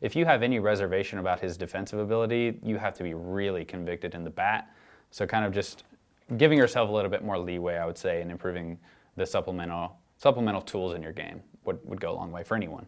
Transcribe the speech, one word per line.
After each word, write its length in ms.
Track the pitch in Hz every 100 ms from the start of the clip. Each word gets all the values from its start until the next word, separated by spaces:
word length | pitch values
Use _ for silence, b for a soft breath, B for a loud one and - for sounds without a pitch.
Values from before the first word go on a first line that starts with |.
if 120 | 110
you 100 | 160 165
have 180 | 131
any 160 | 120 123
reservation 580 | 101 104 95 92 101 101
about 220 | 92 90
his 160 | 92 87
defensive 420 | 87 95 101 107
ability, 640 | 104 113 113 120 120 113
you 140 | - 104
have 160 | 104
to 80 | -
be 100 | 90
really 520 | 82 90 95 98 92
convicted 500 | 85 92 87 87 87
in 80 | 85
the 80 | 82
bat. 400 | 78 98 110 - b b b b
So 160 | - 101
kind 180 | 113
of 60 | 104
just 300 | 98 95 - - - _ _ - 117
giving 200 | 151 151
yourself 320 | 123 123 107
a 20 |
little 180 | 107 98
bit 140 | 98
more 140 | 104 95
leeway, 340 | 87 87 87
I 120 | 85 82
would 120 | 85
say, 220 | 92 85
and 80 | 85
improving 480 | 87 92 87 85 85 b b b -
the 100 | -
supplemental, 720 | 101 90 90 87 85 87 - _ -
supplemental 460 | 143 123 110 98
tools 320 | - 101 92
in 80 | 87
your 100 | 78
game 300 | 80 82 85 - -
would, 140 | - 113
would 160 | - 95
go 120 | 98
a 40 | 85
long 140 | 87
way 100 | 87
for 100 | 85 110
anyone, 300 | 87 78